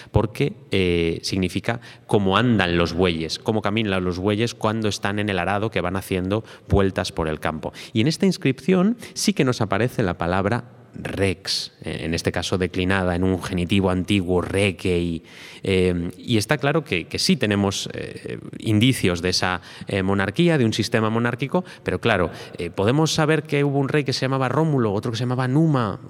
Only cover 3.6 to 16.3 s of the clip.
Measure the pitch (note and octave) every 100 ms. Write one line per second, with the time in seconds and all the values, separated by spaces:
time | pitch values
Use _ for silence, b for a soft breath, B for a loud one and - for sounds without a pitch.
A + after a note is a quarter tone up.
3.6 | G#2 G#2+ G#2+ F#2+ F2+ F2+ G2 G#2+ A#2 -
4.6 | A2 A2 G#2+ - G2+ G#2 G#2 F#2 F2+ G2+
5.6 | F2 F#2+ E2+ F#2+ - F#2 F#2 G#2+ - B
6.6 | - G2+ G2 F#2 F2+ - D#2 D#2 E2+ D#2
7.6 | - - B A2 C3 D#3+ G3 F3 C3+ B2+
8.6 | - F#3 G3 A#3+ B B - G3 C3+ A#2+
9.6 | G#2 G2 B2+ - G2 F2 E2+ F#2 G2 A#2+
10.6 | - - - - - - F#2+ F2 - -
11.6 | - - - - D#2+ E2+ - F2 - F#2+
12.6 | F2+ F#2+ F#2 G2 F2+ F2 F#2 F#2 - F#2
13.6 | F2 G2+ F#2 F#2 E2+ G2+ F2 F2+ E2 F#2+
14.6 | G2+ E2+ F#2 F2 E2+ D#2+ - B B B
15.6 | - F#2 F#2 F2+ F2 - -